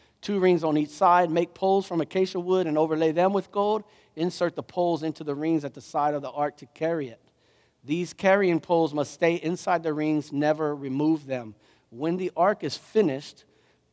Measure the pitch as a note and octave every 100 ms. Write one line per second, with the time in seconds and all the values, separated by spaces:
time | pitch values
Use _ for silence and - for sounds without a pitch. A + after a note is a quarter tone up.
0 | _ _ - G3+ F#3 E3+ D#3 D3+ D3+ -
1 | F#3 F3 E3+ E3+ F3 - F#3+ G3 F#3 E3+
2 | C#3 F#3 F#3+ F3+ F3+ F#3 E3 D3+ D#3 D#3
3 | D#3+ D#3+ F#3+ G3 - G3+ G#3 G#3+ - _
4 | _ D#3 F3 - F3 D#3+ - F#3 F3 D#3
5 | D#3+ D3+ D3+ C#3+ D#3+ D#3+ C#3+ B2 - D3+
6 | D3 D3 C3+ C#3 D3 - C#3+ - D#3+ E3
7 | B2+ A2+ _ _ _ _ _ _ B2 E3+
8 | E3+ - F#3+ G3+ F#3 E3 - E3+ D#3+ D3+
9 | C3+ - E3+ E3+ D#3 F3+ G3+ F3 E3 D3+
10 | D3+ D3+ C#3+ C#3+ D3+ D#3 D3+ C#3+ C#3 C3+
11 | D#3 D#3 C3+ B2+ A2 - _ _ _ A#2
12 | D#3+ F3+ F3+ D#3+ F#3 G#3 D3 - - A3
13 | F3 C3+ - - _ _ _ _ _